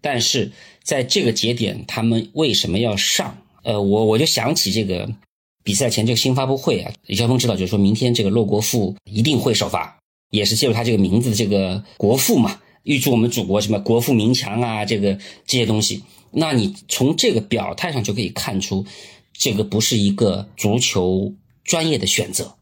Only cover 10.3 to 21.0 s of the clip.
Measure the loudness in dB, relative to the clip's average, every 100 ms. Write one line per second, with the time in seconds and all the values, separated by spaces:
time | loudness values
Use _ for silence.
10.3 | -2 0 2 2 0 0 2 2 2 2
11.3 | 0 0 0 0 -4 -10 -2 0 2 2
12.3 | 2 2 -2 _ _ -2 0 2 2 2
13.3 | 0 0 0 0 -2 2 0 4 2 4
14.3 | 0 -2 -4 -2 -2 -2 0 0 -2 -8
15.3 | -20 -4 0 2 2 0 -4 -12 -20 _
16.3 | -2 0 2 0 -4 -8 0 0 2 2
17.3 | 0 0 -2 -2 -6 -6 -4 -4 -2 -4
18.3 | -4 -4 -4 -4 -4 -6 -14 -20 -20 _
19.3 | -4 -2 0 0 0 0 2 2 2 0
20.3 | 0 -8 -4 0 0 0 0